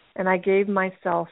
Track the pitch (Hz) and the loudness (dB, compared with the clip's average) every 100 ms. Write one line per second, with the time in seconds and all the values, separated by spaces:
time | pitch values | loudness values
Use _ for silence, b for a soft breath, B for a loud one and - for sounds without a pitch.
0 | b - 185 185 190 190 202 196 190 185 | b -4 0 0 2 2 2 0 -2 -4
1 | 190 170 170 | -4 -2 -4